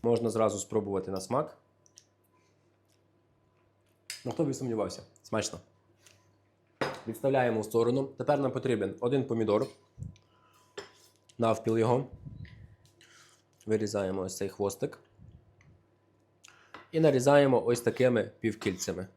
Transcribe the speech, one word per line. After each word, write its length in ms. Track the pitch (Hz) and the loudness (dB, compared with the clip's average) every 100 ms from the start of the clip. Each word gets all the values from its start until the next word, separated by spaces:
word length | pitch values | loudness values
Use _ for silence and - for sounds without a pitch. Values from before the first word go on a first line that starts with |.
Можна 260 | 117 117 117 | 2 0 0
зразу 280 | 107 110 104 | 2 0 0
спробувати 520 | - 110 101 95 92 | -4 -4 -2 -6 -4
на 100 | 95 | -8
смак. 360 | - 123 156 - _ _ _ _ _ _ _ _ _ _ _ _ _ _ _ _ _ _ _ _ _ _ _ _ _ - | -4 -4 -4 -12 _ _ _ _ _ _ _ _ _ _ _ _ _ _ _ _ _ _ _ _ _ _ _ _ _ -12
Ну, 80 | 131 | -10
хто 120 | - | -4
б 60 | 147 | -4
і 40 | |
сумнівався, 480 | 131 131 110 95 - - _ | -4 -4 -2 -4 -6 -18 _
смачно. 380 | - 110 104 - _ _ _ _ - _ _ _ _ _ _ _ - - - | -6 -4 -4 -10 _ _ _ _ -20 _ _ _ _ _ _ _ -6 -6 -12
Відставляємо 540 | 110 139 135 123 110 | -2 0 2 2 0
в 40 | |
сторону. 400 | 107 113 117 135 | 0 2 2 0
Тепер 340 | 135 - 127 139 | -4 -4 0 0
нам 140 | 135 | 0
потрібен 420 | 131 127 113 95 - | -2 -2 -2 -2 -4
один 240 | 123 139 | -2 0
помідор. 420 | 131 113 107 107 - - _ - - - _ _ _ _ _ - - _ - _ _ - | -2 -2 2 2 0 -10 _ -16 -16 -16 _ _ _ _ _ -18 -18 _ -20 _ _ -2
Навпіл 400 | 113 110 113 113 | 0 0 0 2
його. 280 | 113 127 143 - - - - - - - _ _ - - - _ _ _ 107 | 2 2 -2 -14 -18 -18 -18 -20 -20 -20 _ _ -20 -20 -20 _ _ _ -2
Вирізаємо 560 | 110 104 101 95 95 | -2 0 -2 -2 -4
ось 140 | 92 - | -6 -6
цей 120 | 98 | -8
хвостик. 500 | - 101 - 90 - _ _ - - _ _ _ _ _ _ _ _ _ _ - _ _ - - | -4 -4 -2 -8 -8 _ _ -20 -20 _ _ _ _ _ _ _ _ _ _ -20 _ _ -20 -4
І 80 | 160 | 4
нарізаємо 640 | 156 131 127 143 139 120 | 6 6 6 6 6 4
ось 160 | 117 120 | 2 0
такими 500 | - - 127 117 95 - | 0 2 2 4 -2 -2
півкільцями. 680 | 113 104 107 92 - 87 98 | -4 -2 -4 -4 -6 -6 -10